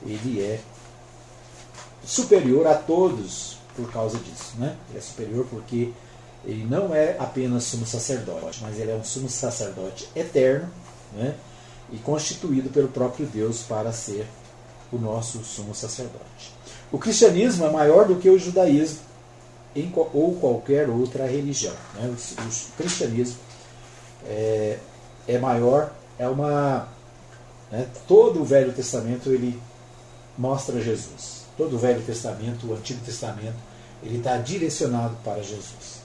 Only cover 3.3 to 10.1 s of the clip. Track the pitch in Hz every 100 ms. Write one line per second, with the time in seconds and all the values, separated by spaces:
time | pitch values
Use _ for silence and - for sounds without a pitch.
3.3 | - - - - - 117 113 110 113 117
4.3 | - - 113 135 - - 120 - - 104
5.3 | 117 127 110 - 120 120 - - - -
6.3 | - - 107 110 147 196 156 156 180 127
7.3 | 131 127 120 - 117 113 117 - 127 95
8.3 | 82 80 82 110 107 110 110 110 131 131
9.3 | - 123 - 104 92 95 - -